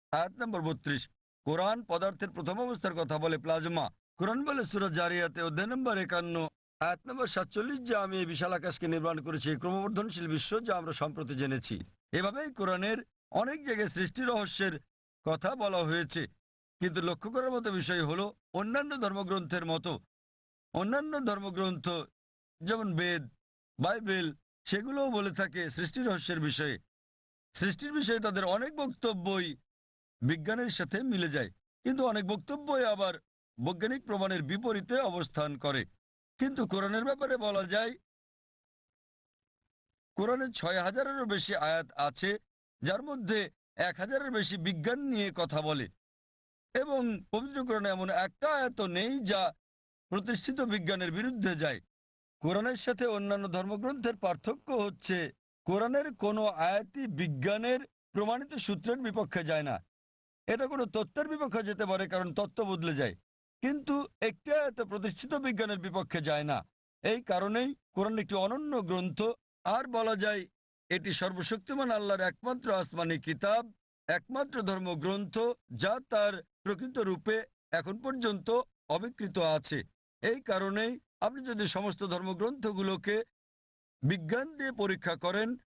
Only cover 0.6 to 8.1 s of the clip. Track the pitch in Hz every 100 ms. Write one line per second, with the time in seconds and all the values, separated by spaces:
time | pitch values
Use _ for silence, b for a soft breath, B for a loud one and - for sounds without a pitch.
0.6 | 160 131 147 139 - _ _ _ 139 165
1.6 | 190 226 220 170 196 180 196 175 160 202
2.6 | 247 226 190 170 151 151 160 156 156 160
3.6 | 160 170 123 - _ - 190 240 294 277
4.6 | 220 202 196 160 170 175 170 165 165 156
5.6 | 208 254 254 196 185 175 170 165 156 _
6.6 | _ - 165 180 - 254 240 190 190 208
7.6 | 240 277 240 214 190